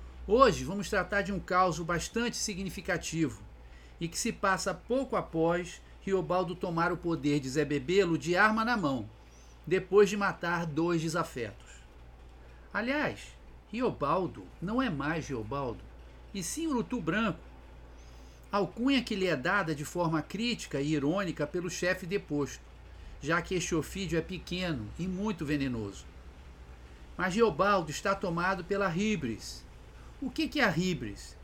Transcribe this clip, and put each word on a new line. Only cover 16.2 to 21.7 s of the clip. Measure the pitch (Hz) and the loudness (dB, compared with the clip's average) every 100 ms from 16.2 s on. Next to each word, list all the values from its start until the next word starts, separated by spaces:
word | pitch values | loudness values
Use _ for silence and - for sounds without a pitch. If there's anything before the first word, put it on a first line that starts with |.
| - | -10
e | 196 | -6
sim | 160 302 330 | -4 -2 0
Urutu | 240 - 247 | 0 0 -2
Branco, | 160 202 220 - - - - - - - - - - - - | 0 2 0 -2 -10 -20 -20 -18 -18 -18 -18 -18 -20 -20 -4
alcunha | 202 185 220 262 269 | 0 0 0 4 4
que | 233 | 2
lhe | 196 185 | 0 2
é | 139 | 2
dada | 165 202 165 | 2 2 2
de | 147 | -2
forma | 147 175 165 156 | -4 0 2 2
crítica | 147 190 240 - - 139 | 0 -2 0 -2 -2 -2
e | 147 | 2
irônica | 151 139 196 180 - 151 | 2 2 2 0 -2 -2
pelo | 180 | -2
chefe | 175 | -4